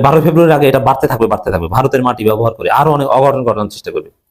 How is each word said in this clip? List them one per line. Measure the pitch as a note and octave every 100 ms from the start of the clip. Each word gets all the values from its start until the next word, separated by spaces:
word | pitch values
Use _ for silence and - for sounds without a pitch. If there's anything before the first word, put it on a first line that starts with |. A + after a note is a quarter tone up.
বারো | C#3 D#3
ফেব্রুয়ারির | D#3+ D#3 D#3+ D3
আগে | C#3+
এটা | C3+
বাড়তে | B2 C3+ D3
থাকবে, | - A2+
বাড়তে | G#2+ B2+
থাকবে। | F#2 E2
ভারতের | A2 C3+ C3+
মাটি | B2+ A#2
ব্যবহার | G#2+ G#2+ A#2
করে | - -
আরো | B2 D3+
অনেক | D3 C3+
অঘটন | B2 C#3 C3
ঘটানোর | A#2+ G#2+ G#2
চেষ্টা | - F2+
করবে। | E2+ - _ _